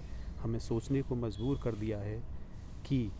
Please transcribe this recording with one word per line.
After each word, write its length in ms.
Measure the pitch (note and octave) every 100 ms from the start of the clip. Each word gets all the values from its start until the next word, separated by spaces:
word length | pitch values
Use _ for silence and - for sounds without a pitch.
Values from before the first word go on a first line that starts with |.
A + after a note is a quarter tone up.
| - - - -
हमें 160 | A2+ A2+
सोचने 440 | - A2+ - C3+
को 120 | C3+
मजबूर 460 | B2 A#2 G2+ B2+ C#3
कर 100 | B2
दिया 240 | G#2 G#2+ G#2
है 440 | G2+ A2+ - - - - - - -
कि 240 | C3+ A2